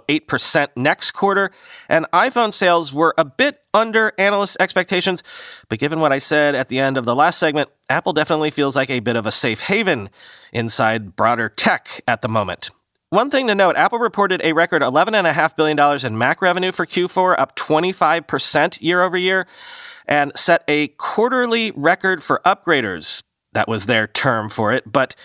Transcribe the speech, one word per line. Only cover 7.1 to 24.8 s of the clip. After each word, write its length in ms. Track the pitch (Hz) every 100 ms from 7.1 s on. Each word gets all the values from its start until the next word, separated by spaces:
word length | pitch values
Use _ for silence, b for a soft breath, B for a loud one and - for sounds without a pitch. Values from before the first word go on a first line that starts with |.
| 127
last 220 | 165 -
segment, 320 | 160 147 139 _ -
Apple 260 | 147 190
definitely 360 | 151 151 156 151
feels 260 | 147 139 131
like 140 | 131
a 100 | 127
bit 160 | 110 117
of 120 | 107
a 40 |
safe 300 | - 127 107
haven 480 | - 202 185 151 196 B B B B
inside 640 | 120 113 139 113 110 98 -
broader 340 | 110 117 110
tech 520 | - 226 170 - - -
at 160 | 113
the 40 | 120
moment. 440 | 110 92 87 - - _ _ _
One 200 | 185 277
thing 160 | 277 247
to 80 | 202
note, 200 | 180 143
Apple 240 | 175 233
reported 420 | 233 - 196 180
a 100 | 165
record 280 | 156 170 165
eleven 320 | 127 143 196
and 140 | 220 170
a 60 |
half 220 | 151 156 -
billion 220 | 156 147
dollars 260 | 143 143
in 140 | 123 110
Mac 240 | 127 165
revenue 300 | 180 180 185
for 160 | - 165
Q 200 | 180 175
four, 320 | 190 185 -
up 160 | 165 -
twenty-five 680 | - 156 180 185 156 165 -
percent 560 | 135 - 151 170 -
year 220 | 160 180
over 140 | 185 180
year, 280 | 185 190 175 B B B B B -
and 240 | 147 143 -
set 280 | - 170 -
a 200 | 147 147
quarterly 840 | - - - 233 254 240 226 220 143
record 480 | 151 185 190 175
for 180 | - 139
upgraders. 760 | 180 196 175 143 107 82 - - - _ _
That 140 | 110 104
was 180 | 110 98
their 220 | 113 107
term 420 | - 139 113 107
for 240 | - 104
it, 180 | 127